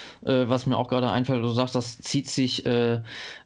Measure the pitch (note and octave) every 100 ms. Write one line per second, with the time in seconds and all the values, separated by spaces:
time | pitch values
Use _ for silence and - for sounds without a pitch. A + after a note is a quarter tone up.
0 | - - - B2+ A#2+ B2+ B2+ A2+ B2 B2+
1 | B2 G#2 B2+ B2+ A#2+ A#2 B2+ B2+ A#2 -
2 | - C#3 B2+ - B2+ - B2+ A#2+ A#2+ A#2
3 | A2+ - - -